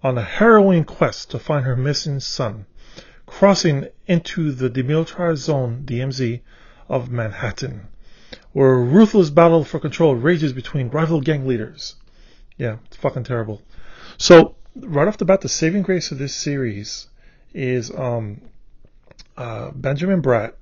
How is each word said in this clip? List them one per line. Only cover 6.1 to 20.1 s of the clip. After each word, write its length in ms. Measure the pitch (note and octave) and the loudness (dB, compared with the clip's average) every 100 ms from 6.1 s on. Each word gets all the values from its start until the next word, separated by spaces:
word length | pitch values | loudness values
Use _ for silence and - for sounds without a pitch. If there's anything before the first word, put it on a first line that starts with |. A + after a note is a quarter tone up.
Z, 300 | C3 B2 B2 - - - _ - | -4 -4 -4 -12 -20 -20 _ -6
of 200 | C3 B2 | -6 -4
Manhattan, 800 | A#2+ A2 G2+ A#2 - C3 A#2 - - - - - - - | -6 -6 -6 -8 -6 -10 -10 -18 -20 -20 -20 -20 -20 -10
where 220 | - C3+ | 2 4
a 80 | B2+ | 4
ruthless 480 | B2 E3 G#3+ G#3+ E3 | 4 6 6 6 4
battle 340 | D3 E3+ E3 | 6 6 4
for 160 | D3 D#3+ | 0 -6
control 340 | D3+ - E3 | -8 0 2
rages 380 | B2+ C3+ F3 D3+ | 2 0 0 0
between 380 | B2+ - D3 B2 | -4 -8 -6 -4
rival 320 | C#3+ D#3+ E3 | -2 0 0
gang 240 | C3+ D3+ C3 | 0 -2 -2
leaders. 500 | A#2+ G#2+ - - - - - - - - - | -4 -4 -12 -18 -18 -20 -20 -20 -20 -20 -8
Yeah, 180 | A#2+ A2 | -8 -8
it's 140 | - - | -14 -6
fucking 260 | C#3 C3 | -6 -6
terrible. 380 | A#2 B2 A2 G#2 - - - - - - | -6 -6 -6 -10 -14 -18 -16 -18 -20 -6
So, 380 | - E3+ E3 - - - | 10 10 10 0 -20 -18
right 320 | - D3 D#3+ | -4 0 0
off 80 | G#3 | 0
the 80 | |
bat, 160 | F3 F#3+ | 2 2
the 80 | - | 2
saving 340 | - D#3+ G3 | -2 -2 -2
grace 300 | F#3 F#3 - | -2 -4 -4
of 60 | C#3 | -10
this 160 | C#3 | -10
series 760 | - - C#3+ B2 G2+ G#2 - - - - _ - | -8 -6 -4 -6 -8 -12 -14 -18 -20 -20 _ -20
is, 360 | - B2+ B2+ A#2 | -8 -4 -4 -6
um, 520 | - B2+ A#2+ G#2+ G#2 - - - - - - _ - - - | -8 -6 -6 -8 -14 -18 -20 -20 -20 -20 -20 _ -20 -20 -14
uh, 320 | B2 A2+ A2+ | -12 -12 -12
Benjamin 500 | C#3 B2+ C#3 F3+ | -8 -6 -2 0